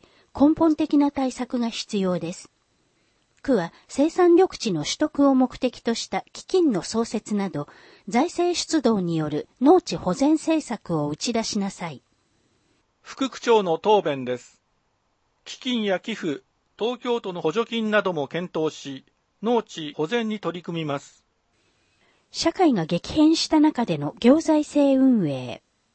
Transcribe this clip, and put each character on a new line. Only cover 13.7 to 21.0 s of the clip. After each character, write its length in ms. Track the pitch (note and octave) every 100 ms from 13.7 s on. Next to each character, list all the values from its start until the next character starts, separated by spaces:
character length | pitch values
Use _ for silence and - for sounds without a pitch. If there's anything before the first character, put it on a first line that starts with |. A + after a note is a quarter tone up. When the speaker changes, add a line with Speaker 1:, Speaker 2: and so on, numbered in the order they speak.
| D#3+
Speaker 2:
答 240 | G3+ G#3+
弁 240 | E3 C#3 B2
で 120 | B2
す。 240 | - _ _ _ _ _ _ _ _ _ -
基 120 | -
金 260 | B3+ B3
や 160 | G#3 F3+
寄 160 | - G#3+
付、 280 | F3+ C#3 _ _ _ -
東 220 | A3 B3
京 220 | B3 A#3
都 100 | G#3
の 100 | F3
補 120 | D#3
助 120 | F3+ A3+
金 220 | A3+ G#3+
な 100 | G#3
ど 100 | F#3+
も 160 | E3 C3+
検 240 | E3 F3+
討 200 | E3 D#3
し、 320 | - C#3 C3+ _ _ _ _
農 220 | G#3 A#3+
地 300 | G#3+ - D3+ -
保 100 | D#3
全 220 | A#3+ A3
に 120 | G#3+
取 200 | F3 E3+
り 40 |
組 180 | E3+ E3+
み 40 | D#3
ま 140 |
す。 240 | C#3